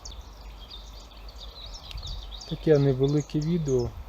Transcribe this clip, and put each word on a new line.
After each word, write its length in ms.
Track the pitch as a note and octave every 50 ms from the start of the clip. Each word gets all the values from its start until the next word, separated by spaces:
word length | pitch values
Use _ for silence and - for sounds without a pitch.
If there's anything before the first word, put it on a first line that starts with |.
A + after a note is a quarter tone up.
| - - - - - - - - - - - - - - - - - - - - - - - - - - - - - - - - - - - - - - - - - - - - - - - - - -
Таке 300 | D#3+ - - E3 D3+ C#3+
невелике 600 | C#3 C#3 C3 B2+ C3+ C#3 D3 D3+ C#3+ - - D3+
відео, 500 | D3+ D#3+ F3 F3 D#3 C#3 C3 B2 A#2+ A2+ - - -